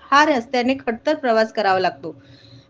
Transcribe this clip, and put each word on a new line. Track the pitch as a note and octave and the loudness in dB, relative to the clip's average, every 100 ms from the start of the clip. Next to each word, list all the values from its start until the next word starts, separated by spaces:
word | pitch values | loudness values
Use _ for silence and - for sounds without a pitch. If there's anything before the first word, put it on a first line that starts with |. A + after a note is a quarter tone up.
हा | - C#4 D4+ | 0 4 4
रस्त्याने | C#4 A3+ B3 A#3+ C4+ | 2 -2 -4 -2 -4
खडतर | - A3+ - D#4 | -4 -6 -4 -2
प्रवास | C4 A3 A3 | 0 0 0
करावा | A3 G3+ F#3+ | -2 0 0
लागतो. | F#3 - E3 - - - - - - | 0 -4 -16 -18 -20 -20 -20 -20 -8